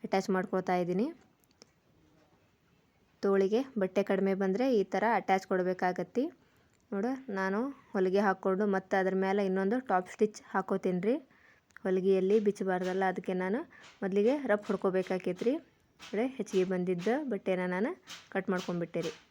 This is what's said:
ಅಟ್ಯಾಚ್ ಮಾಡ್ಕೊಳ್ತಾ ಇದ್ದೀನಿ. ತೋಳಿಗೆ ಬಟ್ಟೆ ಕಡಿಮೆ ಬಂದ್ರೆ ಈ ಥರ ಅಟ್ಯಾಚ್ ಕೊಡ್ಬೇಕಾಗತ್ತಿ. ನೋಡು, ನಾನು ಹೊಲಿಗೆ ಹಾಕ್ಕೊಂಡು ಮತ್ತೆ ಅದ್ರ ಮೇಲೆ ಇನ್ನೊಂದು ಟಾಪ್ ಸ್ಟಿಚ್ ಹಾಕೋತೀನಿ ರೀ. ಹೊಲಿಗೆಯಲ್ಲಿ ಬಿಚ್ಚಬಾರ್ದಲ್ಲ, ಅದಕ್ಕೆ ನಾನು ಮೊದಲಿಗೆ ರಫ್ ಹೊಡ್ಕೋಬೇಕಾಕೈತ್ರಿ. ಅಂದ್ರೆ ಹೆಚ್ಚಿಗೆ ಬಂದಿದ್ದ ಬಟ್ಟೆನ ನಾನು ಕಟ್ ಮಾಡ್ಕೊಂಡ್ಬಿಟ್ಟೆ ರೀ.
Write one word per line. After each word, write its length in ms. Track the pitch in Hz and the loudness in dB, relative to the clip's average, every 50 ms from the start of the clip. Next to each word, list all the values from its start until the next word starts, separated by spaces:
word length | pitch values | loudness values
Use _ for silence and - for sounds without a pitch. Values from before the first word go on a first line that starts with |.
| - | -4
ಅಟ್ಯಾಚ್ 240 | - - 190 185 - 190 | 0 0 0 2 2 0
ಮಾಡ್ಕೊಳ್ತಾ 380 | 185 180 - - 185 185 - 185 180 | 0 0 0 -2 -2 0 2 0 0
ಇದ್ದೀನಿ. 240 | 180 175 180 185 233 311 339 - _ _ _ _ _ _ _ _ - _ _ _ _ _ _ _ _ _ _ _ _ _ _ _ _ _ _ _ _ _ _ _ _ _ _ _ _ _ _ _ | 2 0 0 0 0 -2 -4 -10 _ _ _ _ _ _ _ _ -20 _ _ _ _ _ _ _ _ _ _ _ _ _ _ _ _ _ _ _ _ _ _ _ _ _ _ _ _ _ _ _
ತೋಳಿಗೆ 400 | - 196 196 196 196 190 208 240 277 - - 214 | 0 2 4 4 4 4 2 0 0 -2 -2 -2
ಬಟ್ಟೆ 200 | 190 185 - 202 196 - | -2 0 0 -2 0 2
ಕಡಿಮೆ 240 | 196 196 196 196 196 190 | 0 2 2 0 0 0
ಬಂದ್ರೆ 240 | 196 190 185 - 247 269 254 208 | 0 0 0 0 2 2 2 2
ಈ 20 | 190 - - | 2 0 0
ಥರ 100 | 190 202 226 233 196 | 0 0 2 0 0
ಅಟ್ಯಾಚ್ 280 | - - 190 190 - _ | 2 2 0 0 2 _
ಕೊಡ್ಬೇಕಾಗತ್ತಿ. 760 | 196 185 180 185 185 180 190 180 180 190 175 - _ 240 269 339 - _ _ _ _ _ _ _ _ _ _ _ | -2 0 0 0 0 0 0 -2 0 -2 -6 -4 _ -2 -2 -2 -6 _ _ _ _ _ _ _ _ _ _ _
ನೋಡು, 200 | 214 196 202 247 269 262 262 - 196 190 | -6 -4 -2 -4 -4 -6 -8 -6 -4 -2
ನಾನು 180 | 190 190 190 208 247 285 269 - - _ - | -2 0 0 -2 -2 -4 -6 -12 -20 _ 0
ಹೊಲಿಗೆ 280 | 202 185 185 180 202 208 196 | 0 2 4 4 4 4 2
ಹಾಕ್ಕೊಂಡು 380 | 190 - - 190 190 185 214 208 190 | 0 2 0 0 0 2 2 0 0
ಮತ್ತೆ 200 | 190 190 - - 196 | 0 0 0 0 2
ಅದ್ರ 140 | 185 190 185 190 190 | 2 2 2 0 0
ಮೇಲೆ 160 | 190 190 202 202 190 | 2 2 0 0 0
ಇನ್ನೊಂದು 280 | 190 190 190 190 233 254 254 - | 0 0 0 0 0 -2 0 0
ಟಾಪ್ 200 | 196 185 185 - - | 0 0 0 -4 0
ಸ್ಟಿಚ್ 240 | - 214 214 - - - - - | 0 0 0 0 -10 -18 -4 -2
ಹಾಕೋತೀನಿ 480 | 196 185 - 202 185 - 185 180 180 175 208 | -2 0 0 -2 0 0 0 -2 0 0 0
ರೀ. 60 | 254 311 - _ _ _ _ - - _ _ _ _ - - | 0 -2 -4 _ _ _ _ -20 -20 _ _ _ _ -6 -2
ಹೊಲಿಗೆಯಲ್ಲಿ 520 | 190 185 190 180 196 190 190 185 190 208 226 208 | 0 0 2 2 4 2 4 4 4 4 4 4
ಬಿಚ್ಚಬಾರ್ದಲ್ಲ, 580 | 208 196 - 190 190 185 180 185 185 185 190 196 185 | 2 0 0 -2 0 0 0 0 -2 0 0 0 0
ಅದಕ್ಕೆ 220 | 185 185 180 - 185 185 185 | 0 -2 -4 -4 -2 -2 0
ನಾನು 140 | 185 202 269 339 - - - - - - _ | 0 -2 -2 -4 -8 -16 -20 -20 -20 -10 _
ಮೊದಲಿಗೆ 320 | 202 196 185 202 202 233 277 302 269 240 | -4 -2 0 2 2 2 2 0 2 0
ರಫ್ 160 | 208 208 208 - | 0 0 0 -4
ಹೊಡ್ಕೋಬೇಕಾಕೈತ್ರಿ. 840 | 196 190 - 196 180 190 185 - 185 185 - 196 175 - - 233 277 330 - _ _ _ _ _ _ _ | -4 0 0 0 0 0 0 0 -4 -4 -2 -4 -4 0 0 -2 -2 -2 -6 _ _ _ _ _ _ _
ಅಂದ್ರೆ 260 | - - - 196 240 269 262 | -14 -6 -4 -2 -2 -2 -4
ಹೆಚ್ಚಿಗೆ 300 | - 196 - - 185 185 185 190 | -8 -8 -2 0 0 0 2 0
ಬಂದಿದ್ದ 340 | 180 180 185 185 175 175 214 240 294 311 262 | -2 0 -2 -2 0 0 0 0 0 -2 -4
ಬಟ್ಟೆನ 340 | 214 196 - 202 185 180 180 180 180 | -6 -4 -2 -2 -2 0 -2 -2 -2
ನಾನು 140 | 180 214 294 370 - _ - - - - - - | -2 -2 -2 -4 -8 _ -20 -20 -20 -20 -6 -6
ಕಟ್ 160 | 196 190 - 185 | -4 -2 0 -2
ಮಾಡ್ಕೊಂಡ್ಬಿಟ್ಟೆ 480 | 180 - - 180 175 170 165 - 175 165 | -2 -2 -4 -4 -4 -4 -4 -4 -4 -4
ರೀ. 60 | 160 - - - _ | -4 -8 -10 -20 _